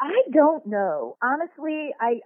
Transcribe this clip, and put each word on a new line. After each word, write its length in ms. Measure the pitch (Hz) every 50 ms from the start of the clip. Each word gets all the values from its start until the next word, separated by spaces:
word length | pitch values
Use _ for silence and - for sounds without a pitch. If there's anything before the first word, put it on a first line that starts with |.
I 280 | 262 302 392 508 508 311
don't 340 | 254 302 285 311 330 302 -
know. 520 | 208 208 202 196 185 151 147 117 123 - - 226
Honestly, 680 | 254 277 302 339 349 _ - 330 311 311 311 302 285 - -
I, 200 | 226 233 240 233 -